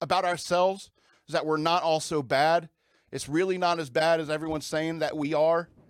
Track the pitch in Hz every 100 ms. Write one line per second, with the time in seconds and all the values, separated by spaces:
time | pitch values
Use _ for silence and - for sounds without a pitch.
0 | 160 185 180 170 - 175 185 196 - _
1 | _ _ - 156 151 156 160 175 160 156
2 | - 156 123 135 156 170 165 _ _ _
3 | - 135 131 156 190 185 175 170 143 156
4 | 160 165 151 151 160 151 - 156 160 165
5 | 151 151 147 151 160 165 170 _